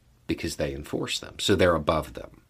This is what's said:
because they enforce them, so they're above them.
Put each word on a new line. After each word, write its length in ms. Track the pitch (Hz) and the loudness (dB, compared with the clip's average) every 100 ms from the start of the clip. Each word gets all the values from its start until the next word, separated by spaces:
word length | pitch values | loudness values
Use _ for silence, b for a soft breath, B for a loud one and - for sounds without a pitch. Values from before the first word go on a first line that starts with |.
| _ _ - | _ _ -6
because 300 | 82 85 - | -4 -4 -4
they 180 | 76 | -4
enforce 440 | 69 76 80 - - | -4 -6 -6 -4 -6
them, 180 | - - | -8 -6
so 180 | - 95 | 2 6
they're 180 | 92 | 6
above 380 | 80 73 80 - | 4 2 0 0
them. 300 | - - - _ | -10 -14 -18 _